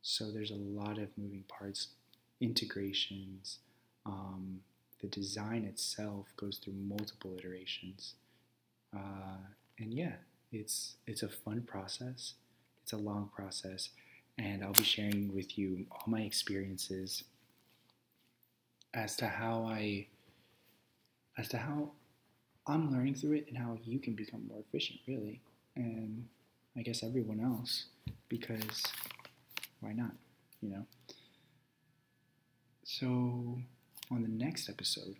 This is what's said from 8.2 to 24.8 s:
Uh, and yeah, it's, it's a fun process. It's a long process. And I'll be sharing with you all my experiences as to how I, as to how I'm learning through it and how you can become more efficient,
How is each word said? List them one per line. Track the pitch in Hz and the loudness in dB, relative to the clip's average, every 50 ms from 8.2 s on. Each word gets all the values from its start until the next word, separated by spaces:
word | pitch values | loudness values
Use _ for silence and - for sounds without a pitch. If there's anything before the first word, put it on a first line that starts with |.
| _ _ _ _ _ _ _ _ _ _ _ _ _ _ - | _ _ _ _ _ _ _ _ _ _ _ _ _ _ -8
Uh, | 101 98 98 98 95 95 95 95 95 95 98 104 - _ _ _ - | -8 -6 -6 -6 -6 -6 -6 -8 -8 -10 -12 -14 -18 _ _ _ -8
and | 113 110 113 | -4 -2 0
yeah, | 135 175 160 - - - - _ _ _ _ | 2 2 0 0 -4 -10 -18 _ _ _ _
it's, | - 110 104 - - - - - - - _ | -6 -6 -2 0 -2 -2 -2 -4 -8 -10 _
it's | - 107 101 | -6 -2 -2
a | - 104 | -2 -2
fun | - - - - 107 117 | -2 -4 -2 0 0 0
process. | 123 - - 101 95 95 - - 123 127 127 123 - - - - _ _ _ _ _ _ _ _ | -2 -2 -4 -4 -4 -4 -4 -4 -4 -6 -6 -6 -8 -10 -10 -12 _ _ _ _ _ _ _ _
It's | _ - - | _ -6 -4
a | 107 | -2
long | 104 107 101 104 101 101 - | 0 0 2 0 0 -2 -4
process. | - 101 95 - - - 95 92 95 - - - - - - - - - _ _ - | -6 -6 -4 -4 -4 -4 -4 -4 -4 -6 -6 -6 -12 -20 -20 -20 -20 -20 _ _ -2
And | 113 101 101 98 98 | 0 0 0 0 0
I'll | 98 101 | 10 10
be | 95 101 | 10 10
sharing | - - - 104 104 104 101 101 101 98 | 10 4 4 4 4 4 4 2 2 2
with | 98 92 - - | 0 -2 -2 0
you | - 101 95 92 90 95 - | 2 2 2 2 0 -2 -6
all | - - - - | -6 -6 0 2
my | 113 110 | 2 2
experiences | 110 101 - - - - 101 98 98 98 95 95 - - 95 95 95 95 - - - - - - - _ - _ _ - - _ _ _ - _ _ _ _ _ _ _ _ _ _ _ _ _ _ _ _ _ - _ | 2 2 2 2 2 2 0 0 0 -2 -2 -2 -2 -2 -2 -2 -2 -2 -2 -4 -4 -6 -16 -20 -20 _ -20 _ _ -20 -20 _ _ _ -20 _ _ _ _ _ _ _ _ _ _ _ _ _ _ _ _ _ -20 _
as | - 113 110 107 - - | -2 0 0 0 0 0
to | - 107 | 0 0
how | 104 110 113 113 113 113 113 | 2 2 2 4 4 4 4
I, | 113 110 107 107 107 104 98 101 - - - - - - - - _ - _ _ - - _ _ _ _ _ _ _ _ _ _ _ _ - | 2 2 2 2 2 2 2 0 -4 -12 -20 -20 -20 -20 -20 -20 _ -20 _ _ -20 -20 _ _ _ _ _ _ _ _ _ _ _ _ -4
as | 113 - | -4 0
to | - 123 | 0 0
how | 123 143 147 147 147 - - - - - - _ _ _ _ _ _ _ _ _ _ - | 0 2 0 0 0 -2 -4 -12 -20 -20 -20 _ _ _ _ _ _ _ _ _ _ 4
I'm | 147 160 160 147 | 4 6 6 6
learning | 135 127 127 135 139 | 6 6 6 6 4
through | 135 - 147 151 | 4 4 4 4
it | 151 147 - | 4 4 0
and | 120 120 | -4 -2
how | 120 120 117 110 113 | -2 -2 -2 -2 -2
you | 113 117 139 | 0 0 0
can | - - 113 | 2 0 0
become | 104 107 - - 110 107 107 | -2 -2 -6 -6 -8 -8 -6
more | 110 107 107 - | -8 -8 -10 -2
efficient, | - - | 0 0